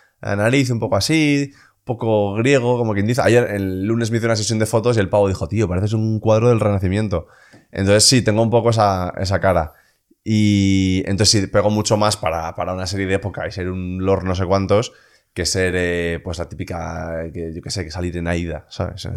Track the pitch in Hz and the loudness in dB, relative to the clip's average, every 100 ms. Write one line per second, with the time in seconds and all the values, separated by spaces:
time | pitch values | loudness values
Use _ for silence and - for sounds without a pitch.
0 | _ _ - 101 110 135 123 117 107 101 | _ _ -6 0 2 2 2 -2 0 0
1 | 123 160 147 143 139 - _ _ - 113 | 2 2 2 2 -2 -8 _ _ -8 -4
2 | 113 107 101 104 127 139 120 120 113 98 | 2 2 2 0 2 4 4 0 0 0
3 | 104 123 95 120 98 101 98 92 101 117 | 0 2 4 4 4 0 -2 -2 -2 0
4 | 113 113 117 107 107 110 110 113 117 113 | 0 0 0 0 0 0 0 0 2 2
5 | 92 104 98 92 85 104 95 90 104 110 | 2 2 2 0 -2 -2 0 0 0 0
6 | 110 110 110 110 120 113 104 101 92 98 | 0 0 2 4 4 4 2 0 0 0
7 | 110 87 - - - - _ - 98 104 | 0 -4 -6 -16 -20 -20 _ -2 4 4
8 | - 123 107 107 113 117 113 113 101 95 | 6 4 2 2 2 2 2 2 2 2
9 | 90 - 95 95 95 87 78 - _ _ | -4 -4 -2 0 2 2 -2 -8 _ _
10 | _ _ 107 107 104 101 98 95 95 92 | _ _ -2 2 4 4 4 4 2 0
11 | - 98 104 107 95 104 101 104 104 107 | 0 0 2 2 0 0 2 0 0 0
12 | 104 - 85 82 80 85 87 92 92 98 | 0 -2 -4 -4 -6 -6 -6 -6 -6 -4
13 | 95 95 98 87 82 95 90 92 90 92 | -2 -2 -4 -8 -8 -6 -6 -6 -6 -4
14 | 95 95 92 92 90 98 95 101 123 - | 0 0 0 -2 0 0 2 0 0 -10
15 | _ _ _ - 85 95 92 90 87 87 | _ _ _ -8 -4 -2 0 0 -2 -2
16 | 85 82 92 85 80 80 85 85 82 82 | -2 -4 -6 -8 -10 -10 -10 -8 -8 -8
17 | 85 82 82 85 82 82 - 98 82 90 | -8 -8 -8 -8 -10 -10 -10 -8 -8 -6
18 | 90 85 85 87 85 76 - - 87 90 | -6 -4 -4 -4 -4 -8 -10 -8 -8 -8
19 | - | -10